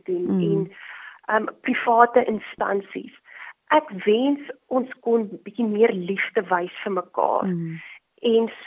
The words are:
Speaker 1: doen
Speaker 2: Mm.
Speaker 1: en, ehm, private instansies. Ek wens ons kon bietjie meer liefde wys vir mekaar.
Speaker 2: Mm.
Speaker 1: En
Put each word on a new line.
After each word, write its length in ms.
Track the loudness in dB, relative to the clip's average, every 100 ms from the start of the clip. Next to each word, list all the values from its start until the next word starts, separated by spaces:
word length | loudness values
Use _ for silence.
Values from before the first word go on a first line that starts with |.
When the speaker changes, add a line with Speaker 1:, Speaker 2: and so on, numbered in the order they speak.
Speaker 1:
doen 180 | -6 -4 0
Speaker 2:
Mm. 140 | 0
Speaker 1:
en, 320 | 2 0 -2 -8 -20 -18 -20 -14 -2
ehm, 200 | -2 -2 -8
private 640 | -4 -2 2 6 6 6
instansies. 880 | 2 -2 -6 -6 -2 -2 -4 -12 -12 -18 _ -20 -20 -12 2
Ek 200 | 2 2 -2
wens 360 | 2 2 2 0 -4 -16 -4
ons 220 | -2 -2 -6
kon 280 | 0 0 0 -8
bietjie 220 | -10 -4 0
meer 260 | 4 2
liefde 500 | 2 -4 -4 -4 -2 0
wys 240 | 0 -2 -8
vir 100 | -6
mekaar. 520 | -4 -4 0 0 2 0
Speaker 2:
Mm. 340 | -2 -4 -8 -14 -20 _ _
Speaker 1:
En 300 | 2 2 2 -4